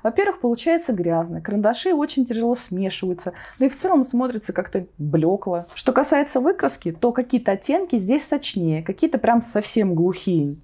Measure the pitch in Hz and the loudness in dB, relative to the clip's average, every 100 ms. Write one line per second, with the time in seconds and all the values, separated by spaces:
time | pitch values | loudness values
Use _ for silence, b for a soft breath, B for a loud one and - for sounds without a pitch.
0 | 220 294 403 359 240 233 330 330 330 196 | -2 2 0 0 -2 0 2 0 0 -2
1 | 170 165 170 165 160 202 208 240 381 302 | 0 0 -2 -6 -4 0 0 0 0 0
2 | 294 269 247 226 233 240 - 180 190 - | 0 0 0 0 0 -2 -4 -4 -4 -4
3 | 185 180 180 B B B 262 - 370 320 | -4 -4 -6 B B B 0 2 2 2
4 | 254 240 254 220 - 180 - 190 180 - | 4 0 0 -4 -4 -6 -2 -4 -6 -8
5 | 147 160 160 196 190 175 175 - - 247 | 0 2 2 0 -2 -4 -6 -2 2 2
6 | 277 285 294 262 285 - 285 - 165 165 | 4 2 2 0 0 0 -2 -2 -8 0
7 | 240 247 247 247 - 196 - 339 359 233 | 0 0 0 0 0 -2 0 0 0 -2
8 | 185 285 - 285 - 190 160 156 160 202 | 2 0 0 -4 -2 -2 0 0 -4 -2
9 | 320 226 233 233 - 208 208 226 196 165 | 0 2 2 2 2 -4 0 0 2 2
10 | 175 180 - 165 143 147 | 2 0 0 0 0 -6